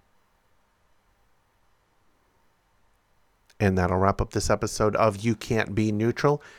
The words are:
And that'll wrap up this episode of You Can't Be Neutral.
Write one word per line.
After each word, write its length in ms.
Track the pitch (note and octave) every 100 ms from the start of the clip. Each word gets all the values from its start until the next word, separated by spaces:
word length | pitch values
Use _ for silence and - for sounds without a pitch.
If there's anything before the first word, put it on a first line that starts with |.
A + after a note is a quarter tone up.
| _ _ _ _ _ _ _ _ _ _ _ _ _ _ _ _ _ _ _ _ _ _ _ _ _ _ _ _ _ _ _ _ _ _ _ _
And 200 | G2+ F#2
that'll 200 | F2+ F#2
wrap 220 | G2 G2+
up 120 | -
this 180 | A2 -
episode 480 | G#2 G#2+ - G#2+ G2+
of 260 | A2 G2
You 100 | A#2
Can't 400 | G#2+ - A2+ -
Be 180 | G2+ G#2+
Neutral. 500 | G#2 A2+ - C#3+ D3 -